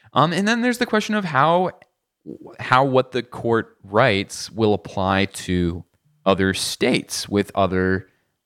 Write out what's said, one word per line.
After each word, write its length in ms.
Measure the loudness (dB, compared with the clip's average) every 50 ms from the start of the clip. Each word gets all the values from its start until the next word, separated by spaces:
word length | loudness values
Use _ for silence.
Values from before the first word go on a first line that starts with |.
| _ _
Um, 220 | 0 0 0 0 0
and 120 | 0 0
then 140 | 0 0 0
there's 200 | 0 -2 0 -2
the 60 | -2
question 300 | 0 0 -2 -2 -2 -2
of 80 | -4 -2
how, 480 | 0 2 2 4 4 4 2 0 -2 -4 _ -18 _ _ _ _ _ _ _ _ -16 -16 -16 -18 -18 -14 -12
how 240 | 0 2 4 4 4
what 300 | 4 4 2 2 2 -2
the 100 | -6 -6
court 540 | -6 -10 -6 -2 0 0 0 -2 -4 _ _ -10
writes 640 | 0 2 2 4 4 2 0 -2 -4 -10 -14 -14 -10
will 220 | -2 0 2 2 2
apply 540 | 0 -4 -8 -6 -4 -2 0 2 0 0
to 580 | -2 -4 -8 -6 -2 0 0 0 0 -2 -6 -10 _ _ _ _ _ _ _ 0
other 280 | 2 2 4 2 0 0
states 760 | -2 -6 -8 -4 -2 -2 0 0 -2 -4 -6 -10 -10 -6 -2
with 220 | -2 -2 -2 0 0
other 540 | 0 0 0 0 0 0 0 -2 -2 -4 _ _ _ _ _ _ _ _